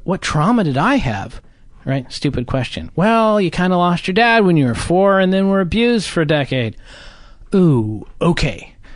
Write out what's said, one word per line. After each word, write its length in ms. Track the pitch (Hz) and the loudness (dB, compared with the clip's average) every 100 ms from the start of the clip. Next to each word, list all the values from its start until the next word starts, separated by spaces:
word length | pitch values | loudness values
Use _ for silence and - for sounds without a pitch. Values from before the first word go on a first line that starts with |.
| - | -4
what 160 | 190 | -4
trauma 420 | - 151 165 240 | -2 0 2 2
did 140 | 170 131 | 2 0
I 180 | 196 277 | 2 0
have? 460 | 135 101 - - - _ - - | 0 -4 -8 -14 -20 _ -20 -14
Right? 260 | 135 135 127 | -6 -6 -6
Stupid 380 | - 147 127 123 | -6 -4 -4 -4
question. 420 | 131 127 - - - | -4 -4 -8 -8 -2
Well, 460 | 202 226 220 208 | 0 2 2 2
you 100 | 180 | 0
kinda 240 | - 180 180 | 0 0 2
lost 320 | 175 175 - | 2 0 -2
your 60 | |
dad 320 | 185 233 226 196 | 0 4 4 4
when 100 | 165 | 4
you 120 | 131 | 2
were 60 | |
four 460 | 113 - 175 196 190 | 0 0 2 4 4
and 140 | 185 | 2
then 160 | 190 196 | 2 2
were 100 | 196 | 0
abused 480 | 180 202 233 233 - | 0 0 2 0 -2
for 140 | - | -2
a 40 | 151 | 0
decade. 520 | 151 131 131 113 - - - - - - - - | 0 0 -2 -4 -6 -18 -20 -20 -20 -20 -20 -4
Ooh, 540 | 196 175 131 107 107 - - | 2 4 2 0 -6 -12 -4
okay. 520 | 170 175 147 - - - - | -2 0 -2 -6 -16 -20 -20